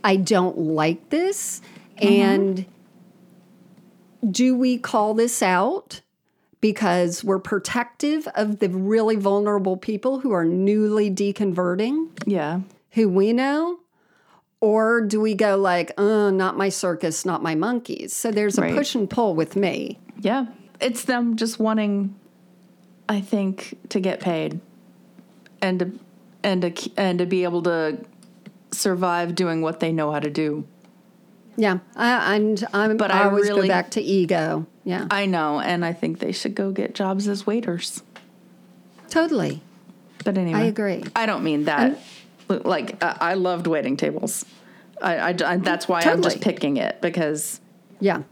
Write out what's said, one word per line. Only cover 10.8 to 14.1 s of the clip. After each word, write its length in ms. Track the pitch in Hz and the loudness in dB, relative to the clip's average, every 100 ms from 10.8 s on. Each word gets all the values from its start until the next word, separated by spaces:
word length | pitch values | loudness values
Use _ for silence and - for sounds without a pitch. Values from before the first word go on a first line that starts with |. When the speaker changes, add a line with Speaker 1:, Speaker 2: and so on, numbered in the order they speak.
| 214 214 208 | 2 2 0
Speaker 1:
deconverting? 1000 | 190 202 202 202 175 180 185 220 302 320 - - | 0 -2 0 -2 0 0 0 0 -2 -4 -6 -2
Speaker 2:
Yeah. 360 | 190 147 175 190 - _ | -2 -2 -4 -6 -16 _
Speaker 1:
Who 160 | 226 214 | 0 2
we 220 | 185 202 | 4 2
know? 440 | 240 269 294 339 349 _ _ _ | 2 0 0 -2 -4 _ _ _